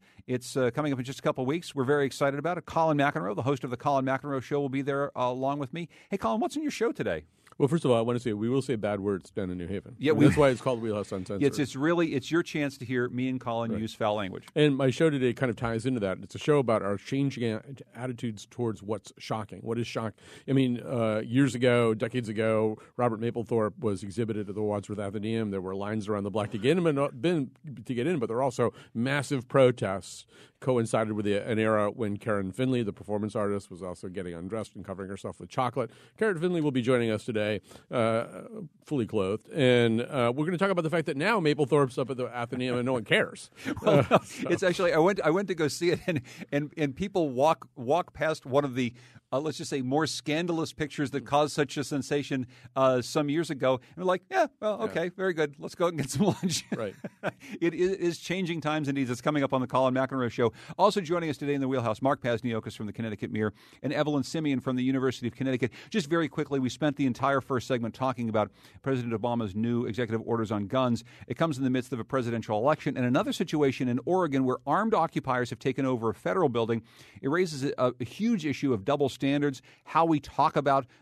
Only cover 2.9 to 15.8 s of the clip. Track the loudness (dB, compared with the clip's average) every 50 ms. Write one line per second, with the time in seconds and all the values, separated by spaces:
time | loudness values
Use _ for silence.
2.9 | 4 4 2 2 0 -2 -4 -4 -4 -4 -2 -2 -2 -2 -4 -6 -8 -4 -2 0
3.9 | 0 0 0 0 -2 -2 -2 -4 -6 -6 -4 -2 -2 -2 -2 -2 -2 -4 -2 -2
4.9 | -2 -2 -2 -4 -2 -2 -2 -2 -2 -2 -2 -2 -2 -2 -6 -6 -8 -8 -10 -10
5.9 | -12 -18 -10 _ -6 -4 -2 -2 0 0 0 -2 -2 -4 -4 -4 -2 -2 -2 -2
6.9 | -2 -2 -2 -2 -2 -4 -6 -10 _ _ _ _ -2 0 2 2 2 2 4 4
7.9 | 4 4 4 2 0 -2 -2 -2 -2 0 0 0 0 0 0 0 -2 -2 -2 -2
8.9 | -2 -2 0 -2 -2 -2 -4 -8 -8 -6 -6 -4 -4 -6 -6 -6 -6 -8 -8 -10
9.9 | -8 -2 0 2 4 6 6 6 8 6 6 4 4 2 0 -2 -2 -2 -2 -2
10.9 | -2 -2 -4 -4 -6 -6 -6 -6 -2 0 0 0 2 0 -2 -2 -2 -2 0 0
11.9 | 2 2 2 0 0 -2 -2 0 0 0 0 0 -2 -4 -4 -4 -6 -8 -8 -4
12.9 | -2 -2 -2 -2 -2 -2 -2 -2 -2 -4 -4 -4 -2 -2 -2 -2 -2 -4 -4 -6
13.9 | -4 -2 0 0 0 0 -2 -4 -6 -10 -12 -4 2 4 4 6 6 4 2 2
14.9 | 4 4 4 2 4 2 2 0 2 2 0 0 0 0 -2 -2 -2 -2